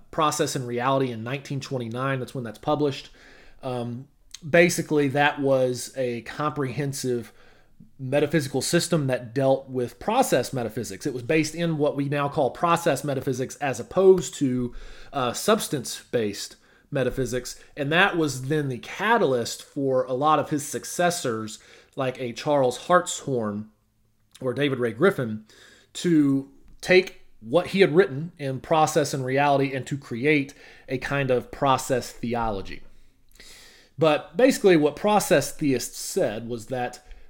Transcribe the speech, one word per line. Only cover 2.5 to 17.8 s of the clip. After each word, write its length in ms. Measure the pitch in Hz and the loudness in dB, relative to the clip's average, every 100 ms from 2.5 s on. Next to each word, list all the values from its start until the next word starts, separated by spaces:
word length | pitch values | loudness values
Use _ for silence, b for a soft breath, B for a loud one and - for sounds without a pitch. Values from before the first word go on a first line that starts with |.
| 107 | -6
published. 520 | - 147 147 135 - B B B B B | -2 0 0 -2 -10 B B B B B
Um, 420 | 131 123 120 120 139 _ _ - 160 | -8 -6 -6 -8 -14 _ _ -18 2
basically, 600 | 170 175 170 - 151 143 | 4 4 2 0 2 2
that 320 | 139 147 147 | 4 2 2
was 520 | 135 135 127 123 - 135 | 2 4 2 0 -6 -4
a 240 | 127 117 | -4 -4
comprehensive 1120 | 110 - 151 147 131 110 143 139 131 120 110 b b b b b - - | -8 -6 -4 -2 -4 -2 -4 -4 -2 -4 -6 b b b b b -20 -14
metaphysical 600 | 131 143 147 165 135 135 | -4 0 2 2 0 -2
system 460 | - 170 165 170 135 | 0 0 2 0 0
that 280 | 127 120 | -2 -2
dealt 360 | 117 135 135 - | 0 2 2 0
with 280 | 127 120 - | -4 -4 -4
process 520 | - 240 262 147 120 | 0 2 4 2 0
metaphysics. 540 | 131 117 123 107 95 151 | -4 -4 -6 -8 -6 -6
It 80 | |
was 80 | 123 | -6
based 320 | 117 160 156 | 0 0 0
in 240 | 165 170 156 | -2 -2 0
what 180 | 147 131 | 0 0
we 120 | 139 | -2
now 200 | 143 143 | -2 -2
call 220 | 151 127 | 0 0
process 540 | - 170 165 170 135 | 2 2 2 2 0
metaphysics 500 | 147 135 135 123 123 - | -2 -4 -2 -4 -4 -4
as 220 | 143 123 | -4 -4
opposed 560 | 113 180 190 185 - | -4 6 8 8 4
to, 400 | - 139 123 120 B B B B | -2 0 0 -4 B B B B
uh, 200 | 143 123 | -4 -4
substance-based 1200 | 113 - 214 - 143 110 - - 123 107 98 - - b b b | -2 2 0 0 -6 -6 -12 -4 -2 -2 -4 -12 -16 b b b
metaphysics. 680 | 143 123 123 123 123 - b b | -2 -2 -2 -2 -4 -6 b b
And 160 | - | -6